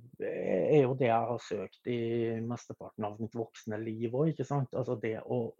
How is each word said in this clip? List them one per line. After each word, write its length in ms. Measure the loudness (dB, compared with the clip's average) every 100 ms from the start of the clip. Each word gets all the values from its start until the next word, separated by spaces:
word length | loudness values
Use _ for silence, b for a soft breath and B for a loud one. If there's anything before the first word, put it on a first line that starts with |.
| -14 -8
det 560 | -6 -2 0 2 6
er 100 | 6
jo 120 | 6
det 120 | 4 4
jeg 180 | 4 2
har 120 | -2
søkt 480 | -4 -6 -6 _ -4
i 540 | -2 0 0 0 0
mesteparten 640 | -4 -6 -10 -12 -12 -6
av 140 | -6 -4
mitt 120 | -6
voksne 500 | -4 -6 -8 -6 -6
liv 260 | -4 -4 -2
også, 200 | 2 2
ikke 140 | 0 -2
sant? 240 | -2 0
Altså 260 | -2 -2 -2
det 200 | -2 -4
å, 300 | -2 -2 -2